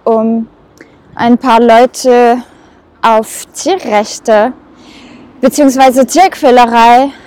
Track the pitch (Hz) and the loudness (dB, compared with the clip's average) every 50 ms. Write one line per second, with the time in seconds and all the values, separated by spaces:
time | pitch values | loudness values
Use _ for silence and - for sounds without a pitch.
0 | _ - 226 220 220 226 226 226 226 - _ _ _ _ _ _ - - _ _ | _ -2 -2 -2 -2 -2 -4 -6 -8 -10 _ _ _ _ _ _ -20 -20 _ _
1 | _ _ - - - 240 247 233 - 262 226 226 240 233 226 226 247 247 - - | _ _ -12 -6 -2 -2 -2 0 0 0 0 2 2 4 4 4 2 0 -2 -4
2 | - 254 240 240 247 233 240 254 240 - _ _ _ _ _ _ _ _ _ _ | -2 0 0 2 2 0 0 -2 -6 -12 _ _ _ _ _ _ _ _ _ _
3 | - 226 226 220 220 - - - - - _ - - 277 381 370 - - 214 208 | -2 0 0 0 -2 -4 -10 -18 -18 -18 _ -10 -6 -6 -6 -6 -4 -4 -2 -2
4 | 214 - - - - - 220 208 208 254 254 - _ _ _ _ - - - - | -2 -4 -8 -10 -4 -2 0 0 0 -2 -4 -10 _ _ _ _ -20 -20 -20 -20
5 | - - - - - - - - - 262 - - 294 269 247 269 269 262 247 262 | -20 -20 -20 -20 -20 -20 -10 -4 -2 -2 0 0 0 0 2 2 0 2 2 0
6 | 262 226 - 311 370 381 - - 311 269 240 247 240 233 233 233 226 233 240 247 | -2 0 2 0 0 0 0 -2 0 2 2 2 2 2 2 2 2 4 4 2
7 | 269 285 - - - | 2 -2 -6 -12 -20